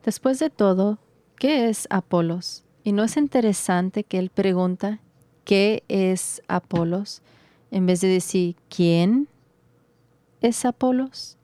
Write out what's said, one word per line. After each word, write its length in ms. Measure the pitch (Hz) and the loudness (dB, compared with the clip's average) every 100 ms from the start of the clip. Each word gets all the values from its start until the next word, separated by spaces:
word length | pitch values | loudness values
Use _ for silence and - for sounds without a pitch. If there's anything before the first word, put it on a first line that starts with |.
Después 360 | - - 262 262 | -4 -2 -2 0
de 100 | 311 | -2
todo, 480 | - 202 185 202 214 _ _ _ _ | 2 2 4 0 -2 _ _ _ _
¿qué 320 | 262 302 233 | 0 2 0
es 180 | 214 - | -2 -2
Apolos? 720 | 190 - 175 165 175 - - _ _ | -4 0 0 0 -4 -8 -14 _ _
¿Y 100 | 214 | -4
no 100 | 202 | 0
es 140 | 226 302 | 0 0
interesante 880 | 294 262 226 196 - 180 185 214 | 0 2 0 0 0 0 0 -4
que 140 | 208 185 | -4 -4
él 120 | 185 | -4
pregunta, 720 | - 196 180 180 180 202 214 _ _ _ _ - | -2 0 2 0 -2 -6 -8 _ _ _ _ 0
"¿Qué 380 | 196 202 214 _ | 2 4 0 _
es 540 | 196 190 185 - - _ | 0 0 0 -4 -10 _
Apolos?", 760 | 180 _ 170 170 180 202 - _ _ _ _ _ | -6 _ -2 -2 -4 -6 -14 _ _ _ _ _
en 160 | 190 180 | -2 2
vez 160 | 180 | 2
de 60 | 190 | 2
decir, 480 | 185 175 190 175 175 _ | 2 0 -2 -2 -4 _
"¿Quién 580 | - 170 165 180 247 294 _ _ _ _ _ _ _ _ _ _ _ | 0 2 4 4 2 0 _ _ _ _ _ _ _ _ _ _ _
es 240 | 233 226 254 | -2 0 -4
Apolos?"? 720 | - 254 254 262 - - - | -2 0 0 -4 -10 -18 -20